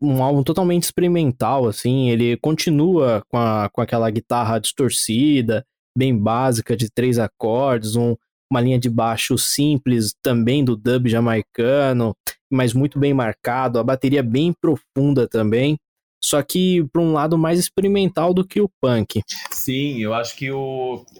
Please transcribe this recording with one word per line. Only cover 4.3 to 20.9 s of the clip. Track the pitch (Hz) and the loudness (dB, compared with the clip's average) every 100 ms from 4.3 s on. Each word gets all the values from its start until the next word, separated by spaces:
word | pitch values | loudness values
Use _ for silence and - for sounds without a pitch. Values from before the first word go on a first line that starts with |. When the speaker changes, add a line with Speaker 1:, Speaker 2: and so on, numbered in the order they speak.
| 120 107 113 | -2 0 -2
Speaker 1:
distorcida, | 107 - 131 - - 113 151 143 117 107 - _ _ 120 | -4 -2 -2 0 -2 2 2 2 2 -2 -4 _ _ -2
bem | 131 117 | 0 2
básica, | 107 117 131 113 - 117 | 2 2 0 0 -2 -2
de | 110 | -2
três | - 123 120 | 0 0 0
acordes, | 110 - 113 117 139 120 107 117 | -2 -4 -2 0 0 0 -2 -2
um, | 120 117 _ _ _ | 0 -2 _ _ _
uma | 131 | 0
linha | 123 127 | 2 0
de | 123 | 0
baixo | 113 113 113 - 123 | 0 0 -2 -2 -2
simples, | - - 147 143 127 120 104 - | -2 0 0 0 0 0 0 -4
também | 143 120 117 143 127 | -2 0 2 2 0
do | 110 | 0
dub | 113 127 123 | 0 0 2
jamaicano, | 117 120 113 - - 117 143 135 123 113 - - - _ | 2 2 0 -2 -2 0 2 2 0 -2 -4 -12 -16 _
mas | 131 127 | 0 0
muito | 120 143 139 | 0 0 0
bem | 143 | 0
marcado, | 139 113 - - 123 131 120 | 2 -2 -4 -4 -2 0 0
a | 117 | 0
bateria | 131 135 143 | 0 0 0
bem | 120 123 170 | 0 0 0
profunda | 165 165 139 - - 143 135 117 | 0 -2 -2 -4 -2 2 2 0
também, | 113 107 113 139 151 - _ _ _ | 0 0 0 0 -2 -8 _ _ _
só | - 147 | -2 -2
que | 139 185 185 180 147 | -2 0 2 0 0
pra | 170 | 0
um | 165 | 0
lado | 151 156 165 | 0 0 0
mais | 160 170 | 2 0
experimental | 180 - 196 196 190 - 175 | 0 -2 0 0 0 0 0
do | 180 185 | 0 -2
que | 208 | -2
o | 208 - | -2 -2
punk. | 131 120 98 107 - - - | -2 0 -2 -4 -6 -12 -12
Speaker 2:
Sim, | - - 131 143 127 | -8 -4 -2 -4 -4
eu | 107 | -4
acho | 113 117 - | -4 -6 -8
que | 135 | -8
o, | 135 135 131 127 | -6 -6 -6 -8